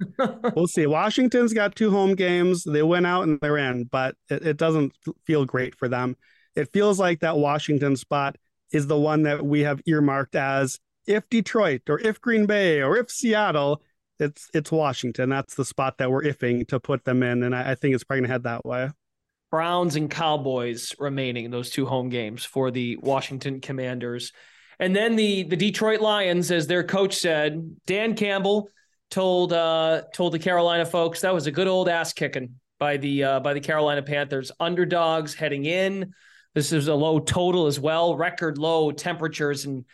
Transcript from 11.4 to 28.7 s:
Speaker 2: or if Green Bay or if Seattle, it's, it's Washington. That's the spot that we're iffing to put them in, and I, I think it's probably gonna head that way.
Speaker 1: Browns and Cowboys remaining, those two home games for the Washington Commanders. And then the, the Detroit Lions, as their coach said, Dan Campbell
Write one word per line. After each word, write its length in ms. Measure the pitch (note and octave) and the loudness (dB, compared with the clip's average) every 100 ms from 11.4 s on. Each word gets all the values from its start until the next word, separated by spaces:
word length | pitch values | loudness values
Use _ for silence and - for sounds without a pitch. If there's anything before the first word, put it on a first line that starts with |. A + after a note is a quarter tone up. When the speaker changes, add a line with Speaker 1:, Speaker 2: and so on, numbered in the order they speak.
| F#3+ A#3 F#3 C3 - | 0 2 2 0 -2
Speaker 2:
or 120 | D3 | -2
if 200 | A3 G#3 | -2 -2
Green 260 | B3 A3 G3+ | 0 2 4
Bay 360 | G#3 F#3 D3+ | 2 2 2
or 140 | C3+ G#3+ | 2 0
if 120 | A#3+ | -2
Seattle, 720 | - A#3 G#3+ G3+ D3+ C#3+ D3 _ _ _ - | -2 0 2 2 2 0 -2 _ _ _ -4
it's, 300 | D3 - - | -4 -4 -6
it's 180 | D#3+ D3 | -4 0
Washington. 560 | D#3+ D3 B2 B2 A2+ B2+ | 0 0 -2 -6 -2 -2
That's 260 | C3+ - | -2 -4
the 100 | - | -6
spot 340 | B2+ - C3 - | -6 -4 -4 -2
that 120 | B2+ | -2
we're 140 | C3+ | 0
iffing 420 | D3+ C#3 B2 A#2+ A#2 | -2 -2 0 -2 -2
to 140 | C3+ | -4
put 240 | - C3+ | -2 -4
them 180 | - B2 | 0 0
in, 220 | B2 A#2+ | 2 0
and 100 | B2 | 0
I, 180 | B2+ C3+ | -2 -2
I 20 | B2+ | -2
think 180 | C#3+ | 0
it's 80 | C3 | 0
probably 200 | - C3+ | -2 -2
gonna 100 | B2 | -2
head 100 | B2+ | -2
that 220 | B2 A#2 | -4 -6
way. 260 | B2 B2 C3+ - _ _ _ _ _ | -6 -4 -6 -8 _ _ _ _ _
Speaker 1:
Browns 420 | D#3+ E3+ F3+ F3 | -2 0 0 0
and 160 | D3+ D3 | 0 -4
Cowboys 840 | - D#3+ D3+ C3+ B2+ A#2+ A#2 - - | -2 0 0 0 -2 -2 -6 -10 -6
remaining, 540 | C#3+ C#3 B2+ A#2+ A#2 | -6 -4 -4 -6 -6
those 180 | B2 A#2+ | -8 -6
two 160 | - C3+ | -4 -2
home 220 | C3 B2 | -2 -2
games 360 | B2 G#2+ A#2 | -4 -6 -8
for 280 | - C3+ C3 | -6 -2 -2
the 240 | B2+ A#2+ A#2 | -2 -4 -4
Washington 640 | C3+ C3+ B2+ C3+ C#3 C3+ | -2 -2 -4 -8 -8 -8
Commanders. 720 | - C3 B2+ B2+ A#2+ A#2+ - - - - - - | -8 -8 -6 -6 -8 -8 -10 -16 -20 -20 -20 -6
And 140 | F#3 | 0
then 220 | G3 A#3 A3 | 2 2 2
the, 260 | G#3+ G3 | 2 0
the 140 | D#3+ E3+ | -2 0
Detroit 440 | G#3 G3 A3 G#3+ | 0 0 0 2
Lions, 520 | G#3+ G#3 F#3 F3 E3+ | 2 2 2 0 0
as 160 | F3 D3 | 0 2
their 160 | F3+ | 0
coach 320 | F3 G3 F#3+ - | 0 2 2 0
said, 580 | F3 D#3 D3+ D#3+ E3 - | 0 2 0 -2 -8 -10
Dan 300 | - G3 A3+ | -4 -2 -2
Campbell 540 | A3 G#3 G3 G3 G#3 G3+ | 0 0 0 2 0 -2